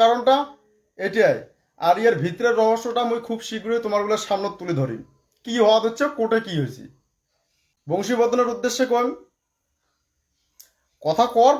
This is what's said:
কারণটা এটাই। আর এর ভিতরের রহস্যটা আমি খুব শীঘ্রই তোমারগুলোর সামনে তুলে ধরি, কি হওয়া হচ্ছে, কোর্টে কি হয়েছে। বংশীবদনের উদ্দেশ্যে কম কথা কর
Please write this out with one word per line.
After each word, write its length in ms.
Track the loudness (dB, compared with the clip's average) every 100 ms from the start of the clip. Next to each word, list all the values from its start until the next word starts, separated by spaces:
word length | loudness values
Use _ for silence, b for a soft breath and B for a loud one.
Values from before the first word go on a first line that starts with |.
কারণটা 320 | 2 2 2 2 0 -10 _ _ _ -8
এটাই। 400 | -4 2 2 2 -4 _ _ -2
আর 140 | 2 4
এর 160 | 4 2
ভিতরের 320 | -2 -2 0 2
রহস্যটা 400 | 2 0 -2 -2 -2
আমি 100 | -4 -6
খুব 100 | -10 -8
শীঘ্রই 320 | -10 -4 -4 -2
তোমারগুলোর 400 | -2 0 -4 -2
সামনে 200 | -4 -4 -8
তুলে 160 | -6 -4
ধরি, 180 | -4 -6 -14 _ _ _
কি 80 | -6 0
হওয়া 200 | 4 4
হচ্ছে, 240 | 2 -2 -4 -2
কোর্টে 200 | -2 -2 -2
কি 60 | -4
হয়েছে। 240 | -4 -8 -20 _ _ _ _ _ _ _ _ _ -6
বংশীবদনের 600 | -4 -2 0 2 2 -2
উদ্দেশ্যে 300 | -2 -4 -2 0
কম 200 | 0 0 -6 _ _ _ _ _ _ _ _ _ _ _ _ _ _ b b b _
কথা 220 | -4 0 0
কর 280 | 4 4 6